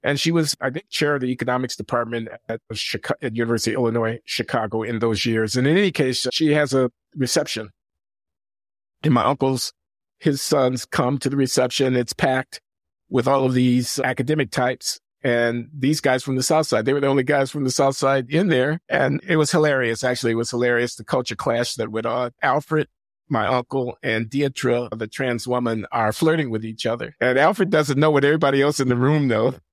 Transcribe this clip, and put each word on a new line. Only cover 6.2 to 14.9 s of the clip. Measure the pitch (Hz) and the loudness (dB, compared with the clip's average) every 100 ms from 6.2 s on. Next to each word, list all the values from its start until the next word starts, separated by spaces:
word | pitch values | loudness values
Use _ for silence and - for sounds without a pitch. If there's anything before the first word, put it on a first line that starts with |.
| 127 | -4
she | - 156 | 0 2
has | 147 143 | 2 2
a | 135 127 _ _ 160 | 2 0 _ _ -6
reception. | 127 - 143 113 104 _ _ _ _ _ _ _ _ _ _ _ _ _ | 0 0 -2 -8 -10 _ _ _ _ _ _ _ _ _ _ _ _ _
And | 151 | 2
my | 123 | 4
uncle's, | 92 139 135 127 - _ _ _ _ _ | 2 2 0 0 -6 _ _ _ _ _
his | - 139 | -2 0
sons | - 147 127 127 | 0 2 2 0
come | - - 127 139 | -4 -2 0 0
to | 131 | -2
the | 139 | 0
reception. | 131 - 127 - 131 127 | 0 2 0 0 0 2
It's | 120 | -2
packed | - 143 131 - - _ _ _ _ _ | -2 0 0 -4 -14 _ _ _ _ _
with | 131 123 | 0 2
all | 135 | 2
of | 131 | 2
these | 127 127 123 123 - | 2 4 2 0 -4
academic | 127 127 131 151 123 | -4 -2 -2 0 -2
types. | - 127 131 - | 0 -2 -2 -8